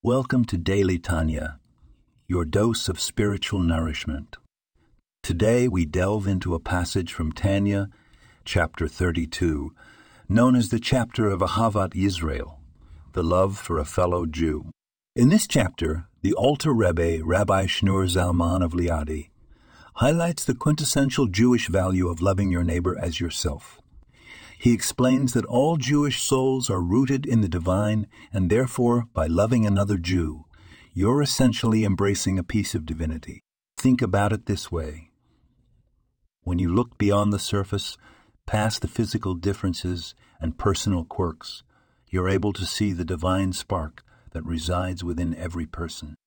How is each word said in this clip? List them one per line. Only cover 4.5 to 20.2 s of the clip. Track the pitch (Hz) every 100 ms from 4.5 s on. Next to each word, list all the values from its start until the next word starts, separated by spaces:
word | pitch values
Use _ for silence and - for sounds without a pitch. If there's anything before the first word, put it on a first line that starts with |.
| _ _ _ _ _ _ _
Today | - 87 107 120 123
we | 92
delve | 80 90 95 107 98
into | 92 90
a | 85
passage | - 90 87 - 85
from | - 80
Tanya, | - 95 98 101 101 101 - _ _ - _
chapter | - - 82 - 80
thirty-two, | - 90 82 80 - 87 76 69 - - - - - -
known | 107 123
as | 127 107
the | 113
chapter | - 131 113 - 107
of | 95
Ahavat | 90 101 113 104 90
Yisrael, | 92 98 87 80 67 - - - - - - -
the | -
love | 82 90 95 98
for | - 82
a |
fellow | 73 - 90 87 82
Jew. | 78 80 73 - - _ _ _ -
In | 123
this | 214 -
chapter, | 143 95 - 80 80 - _
the | 98
Alter | - 123 147 160
Rebbe, | 117 95 85 85 82
Rabbi | 80 92 101 95 95
Shneur | - 98 95 92
Zalman | 90 90 87 85 90
of | 87
Liadi, | 87 85 78 76 78 - _ - - _ - -
highlights | - 127 165